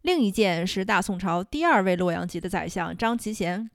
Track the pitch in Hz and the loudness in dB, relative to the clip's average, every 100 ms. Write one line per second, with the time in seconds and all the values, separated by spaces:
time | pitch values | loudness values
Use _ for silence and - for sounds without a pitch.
0 | - 359 208 190 202 170 180 196 190 196 | 2 2 2 4 2 2 -2 -2 0 0
1 | 190 185 190 175 196 294 339 254 190 175 | 0 -4 -2 -2 -2 0 4 4 4 2
2 | 180 170 170 170 170 175 160 190 170 170 | 2 0 -4 -6 -4 -4 -4 -4 -6 -2
3 | 220 240 208 214 175 180 226 | -2 -2 -6 -4 -4 -4 -8